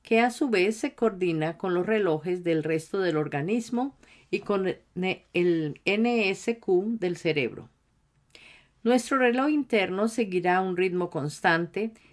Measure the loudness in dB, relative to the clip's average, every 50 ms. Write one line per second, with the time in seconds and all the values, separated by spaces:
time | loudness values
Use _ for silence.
0 | -4 0 2 4 4 2 2 0 -2 0 2 2 2 2 0 -2 -4 -6 -4 0
1 | -2 0 0 0 -2 0 0 0 -2 -2 -4 -4 -4 -2 0 0 0 0 0 2
2 | 2 2 0 0 -2 -4 -4 -2 0 0 0 0 0 0 -2 -2 -4 -4 -4 -2
3 | 0 0 0 0 0 -2 -2 -4 -2 -2 -2 -2 -2 -2 -4 -4 -4 -4 -6 _
4 | _ -20 -20 -20 _ _ -6 -4 -2 -2 -2 0 0 -2 -4 -6 _ _ -8 -4
5 | -2 -2 -4 -4 _ _ -2 0 2 2 2 2 0 -4 -6 -6 -2 -2 0 2
6 | 2 2 2 2 0 0 -2 -2 -2 -4 -4 -4 0 0 2 2 2 0 -4 -2
7 | -2 -4 -4 -2 -2 -2 0 0 0 -2 -4 -8 -16 -20 _ _ _ _ _ _
8 | _ _ _ _ _ _ -20 -20 -20 -20 -20 -20 _ _ _ _ 0 2 2 2
9 | 2 2 0 2 4 4 4 2 2 2 2 0 0 0 2 2 2 2 0 0
10 | 0 0 0 -2 -2 -2 -2 -2 0 2 2 2 2 0 0 0 0 0 0 -2
11 | -4 -4 -4 -4 -6 -6 -4 -2 0 2 2 2 0 -2 -4 -6 -6 -6 -8 -10
12 | _ _